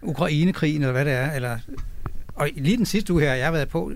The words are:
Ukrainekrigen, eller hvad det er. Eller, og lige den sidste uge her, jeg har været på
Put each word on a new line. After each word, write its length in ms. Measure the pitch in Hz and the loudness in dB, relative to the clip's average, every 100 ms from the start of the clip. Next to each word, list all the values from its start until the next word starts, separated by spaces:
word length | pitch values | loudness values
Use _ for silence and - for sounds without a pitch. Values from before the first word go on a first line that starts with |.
Ukrainekrigen, 800 | 214 147 - 151 175 185 156 151 | -6 -2 0 4 2 2 0 2
eller 100 | 135 | 0
hvad 120 | 127 | 2
det 80 | 143 | 0
er. 180 | 127 135 | 0 -2
Eller, 260 | 143 123 117 - 269 - - - - - | -2 -4 -6 -6 -8 -6 -6 -4 -4 -6
og 140 | - 147 151 | -4 -4 0
lige 200 | 139 240 | 2 2
den 100 | 208 | 2
sidste 260 | 196 208 | 0 2
uge 100 | 175 | 4
her, 120 | 147 | 4
jeg 100 | 131 139 | 2 2
har 60 | |
været 160 | 165 131 | 0 0
på 240 | 165 185 | -2 -4